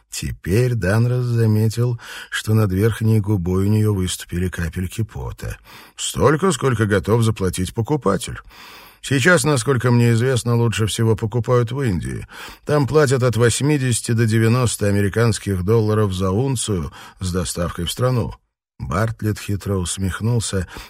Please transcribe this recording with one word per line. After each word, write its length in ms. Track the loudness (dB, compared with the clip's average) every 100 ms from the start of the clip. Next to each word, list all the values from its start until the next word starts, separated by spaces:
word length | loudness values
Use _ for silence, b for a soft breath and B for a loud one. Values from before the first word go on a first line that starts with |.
| b
Теперь 640 | -10 -8 -8 -2 0 2 0
Данрос 500 | 0 2 2 0 0
заметил, 760 | 2 2 4 2 0 -2 -2 B B B
что 240 | -8 0
над 180 | 2 2
верхней 480 | 2 2 2 2 2
губой 460 | 2 0 0 0 2
у 40 |
неё 240 | 2 2
выступили 560 | 0 -2 -6 -8 -4 -4
капельки 540 | -4 -6 -4 -6 -4
пота. 540 | -6 -6 -10 -10 -10 -12 B B B B
«Столько, 560 | -8 0 2 4 2
сколько 340 | 0 0 0 2
готов 380 | 2 2 2
заплатить 500 | 2 0 -2 -2 -4
покупатель. 680 | -4 -2 0 0 -2 -4 -12 -16 B B B B B
Сейчас, 400 | -2 0 4 4
насколько 480 | 4 0 0 0 4
мне 220 | 4 4
известно, 420 | 4 2 0 0 0
лучше 300 | 2 0 -2
всего 320 | 0 0 0
покупают 560 | 0 -2 2 2 2
в 80 | -2
Индии. 440 | -2 -2 -4 -8 -12 B B B -2
Там 220 | 0 2
платят 340 | 4 4 2
от 140 | 2 4
восьмидесяти 760 | 2 2 2 2 2 0 0
до 140 | 0 2
девяноста 640 | 4 4 2 0 0 0
американских 760 | 2 0 2 0 0 -2 -2
долларов 500 | 2 2 2 0 0
за 180 | 0 -2
унцию 600 | 0 -2 -2 -4 -4 -4 B B B
с 120 | -6
доставкой 540 | -4 -4 -4 -6 -6 -8
в 60 |
страну». 420 | -2 -2 0 -4 -8 _ _ _ -14
Бартлетт 600 | -6 -2 -2 -2 -4 -4
хитро 360 | -4 -6 -2 -4
усмехнулся 920 | -4 -4 -4 -2 -2 -2 -2 -4 -6 B B